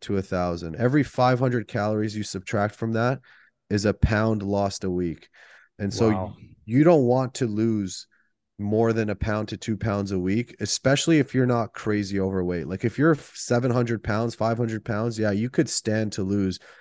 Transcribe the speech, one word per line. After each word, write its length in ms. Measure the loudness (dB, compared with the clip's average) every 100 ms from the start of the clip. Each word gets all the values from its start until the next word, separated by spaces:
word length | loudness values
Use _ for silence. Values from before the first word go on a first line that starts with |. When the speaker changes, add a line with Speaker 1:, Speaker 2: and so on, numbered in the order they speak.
Speaker 1:
to 160 | -4 -4
a 40 |
thousand. 540 | -2 -2 -2 -4 -6 -2
Every 260 | 2 2
five 380 | 0 2 4 4
hundred 280 | 2 -2 -4
calories 480 | -2 -2 0 -2 -4
you 60 |
subtract 540 | -6 -8 -4 -2 -2 -2
from 180 | -4
that 260 | 0 0 0 _ -20 _ _ -4
is 140 | 0 0
a 100 | 2
pound 480 | 2 2 2 0
lost 400 | -2 0 -2 -2
a 80 | -4
week. 360 | -2 -2 -4 -12 _ -20 -20 _ -8
And 120 | -4
so 180 | 0 2
Speaker 2:
Wow. 260 | 2 -4 -12 -20 -20 -2
Speaker 1:
you 180 | 4
don't 220 | 6 6 6
want 280 | 2 0 -2
to 120 | -2
lose 580 | 0 2 0 -2 -8 -18 _ _ _ _ -8
more 340 | -2 2 2
than 160 | 2 -2
a 60 | -2
pound 320 | -2 -2 -4
to 100 | -6
two 180 | -6 -4
pounds 360 | -2 -2 -2
a 80 | -2
week, 360 | 0 -2 -4 -6
especially 580 | -6 -2 0 2 4 2
if 160 | 2
you're 140 | 2 2
not 260 | 2 -2
crazy 460 | -6 -2 -2 -2 -2
overweight. 480 | -2 -2 -2 -4 -6
Like, 180 | -4 -4
if 140 | 2
you're 160 | 2 2
seven 560 | -2 -10 -2 0 2
hundred 320 | 0 0 -2
pounds, 320 | -2 -2 -2 -2
five 220 | -2 0
hundred 280 | -2 -4 -4
pounds, 320 | -2 -2 -2
yeah, 140 | 0
you 180 | 0 -2
could 180 | -2 -2
stand 440 | -2 -2 -2 -2
to 100 | -2
lose, 360 | -2 0 0 -2 -10 -20